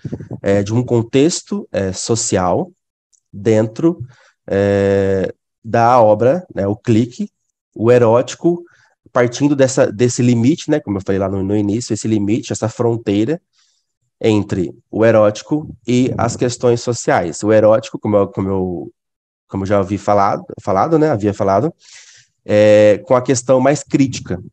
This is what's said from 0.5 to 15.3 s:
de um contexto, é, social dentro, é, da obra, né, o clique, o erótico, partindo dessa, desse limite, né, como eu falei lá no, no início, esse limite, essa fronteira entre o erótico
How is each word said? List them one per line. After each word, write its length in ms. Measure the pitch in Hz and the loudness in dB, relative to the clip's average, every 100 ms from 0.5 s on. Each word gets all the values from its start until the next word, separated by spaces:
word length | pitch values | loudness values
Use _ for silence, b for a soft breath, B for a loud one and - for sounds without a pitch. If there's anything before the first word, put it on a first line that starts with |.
| 101 | -2
de 120 | 101 | 0
um 80 | 117 | -2
contexto, 840 | 123 120 113 135 151 - - 202 - | 0 -2 0 2 2 0 -8 -10 -6
é, 220 | 95 95 | -6 -6
social 800 | 92 - 113 - 101 90 101 185 _ _ _ _ _ _ | -6 -4 -4 -2 -2 0 -2 -4 _ _ _ _ _ _
dentro, 680 | 101 110 110 117 - 165 175 120 B B B - | -6 0 2 0 0 -2 -2 -10 B B B -4
é, 840 | 98 101 101 98 98 98 95 90 - _ _ | 0 2 2 2 0 0 -2 -4 -8 _ _
da 360 | 117 117 117 127 | -4 2 4 6
obra, 440 | 110 107 120 175 180 | 4 4 2 0 -4
né, 140 | - 98 | -6 -4
o 80 | |
clique, 560 | 104 - 110 127 - 208 _ _ _ _ | -2 0 2 0 -4 -12 _ _ _ _
o 180 | - 110 | -2 4
erótico, 720 | 123 113 117 113 - 165 175 B B B B _ | 4 4 2 0 -2 -2 -2 B B B B _
partindo 420 | - 123 - 143 | 0 0 0 0
dessa, 380 | 143 131 143 131 | 2 2 2 0
desse 300 | 104 123 - | 2 0 2
limite, 460 | 123 117 117 170 - | 2 2 2 0 -2
né, 120 | 151 | -4
como 160 | 101 101 | -2 -6
eu 60 | |
falei 160 | 92 98 | -2 -2
lá 80 | 95 | -2
no, 140 | 98 | -2
no 120 | 95 107 | -2 -2
início, 380 | 101 107 123 | 0 -2 -4
esse 140 | 110 113 | -6 -2
limite, 440 | 110 101 120 - | -2 0 -2 -4
essa 160 | 123 110 | -6 -6
fronteira 720 | - 120 113 - 101 113 165 _ _ _ _ _ _ _ - | -2 -2 -2 -2 -2 -2 -4 _ _ _ _ _ _ _ -4
entre 560 | 113 107 92 95 82 - _ | 0 0 0 -4 -6 -8 _
o 140 | 98 | 0
erótico 680 | 110 110 107 | 2 4 2